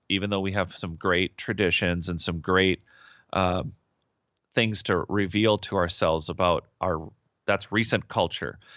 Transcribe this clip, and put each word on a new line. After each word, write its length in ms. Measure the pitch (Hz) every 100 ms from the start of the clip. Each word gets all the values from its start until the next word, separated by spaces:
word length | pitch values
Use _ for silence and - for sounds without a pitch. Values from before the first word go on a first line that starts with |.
| -
even 220 | 95 101
though 100 | 101
we 120 | 95
have 220 | 101 87
some 220 | - 90 82
great 400 | 95 90 92 -
traditions 720 | - 101 92 - 90 87 82
and 100 | 85
some 220 | - 85
great, 400 | 85 92 95 - _ _ - - -
uh, 280 | - 92 90 - - _ _ _ _ _ _ _
things 280 | - 110 104
to 200 | - 90 -
reveal 480 | 101 95 101 110 104
to 180 | - 98
ourselves 540 | 85 - 85 80 78
about 340 | 90 90 82 - -
our, 300 | 92 80 78 - _ _
that's 260 | - 101 -
recent 380 | 107 113 110 -
culture. 500 | 113 87 - - - _